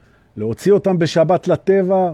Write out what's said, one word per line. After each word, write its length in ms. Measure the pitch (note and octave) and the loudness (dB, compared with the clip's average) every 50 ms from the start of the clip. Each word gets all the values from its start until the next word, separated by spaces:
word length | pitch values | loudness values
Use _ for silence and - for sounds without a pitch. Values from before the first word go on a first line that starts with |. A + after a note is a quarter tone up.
| _ _ _ _ _ _ - G#2 | _ _ _ _ _ _ -12 -8
להוציא 340 | G#2+ A2+ A2 - - F#3 | -6 -6 -6 -2 0 2
אותם 260 | G3+ F#3+ - F#3+ F3 E3 | 2 2 2 0 -2 0
בשבת 500 | E3+ D3+ - E3+ D#3+ D#3 F3+ D#3+ - F3+ | -2 0 0 0 2 2 0 0 0 -2
לטבע 680 | D#3+ - - - G3 G3 F#3 F3+ F#3+ F#3+ F#3 F3 | -2 -2 0 0 0 0 0 0 0 0 0 -2